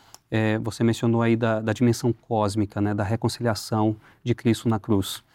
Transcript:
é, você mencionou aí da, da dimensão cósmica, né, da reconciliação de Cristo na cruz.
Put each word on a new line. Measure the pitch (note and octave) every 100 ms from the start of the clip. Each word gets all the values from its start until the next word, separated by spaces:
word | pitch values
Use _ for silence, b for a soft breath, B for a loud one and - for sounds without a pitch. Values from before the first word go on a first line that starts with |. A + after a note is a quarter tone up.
| b b _
é, | A2 A2 A2
você | A2+ -
mencionou | A#2 A2+ A#2+ A2+
aí | A#2
da, | A#2 A#2 A2
da | A2
dimensão | A2 A#2+ A2+ B2
cósmica, | A2+ - A2+ G#2 G#2+ G2+ G#2+
né, | G#2
da | G#2
reconciliação | G2+ A2+ A2+ - A#2 G#2 - A2 G#2+ G#2+ b b
de | A#2+
Cristo | A2+ A#2 A2 A#2
na | A2
cruz. | - G2+ F#2+ - -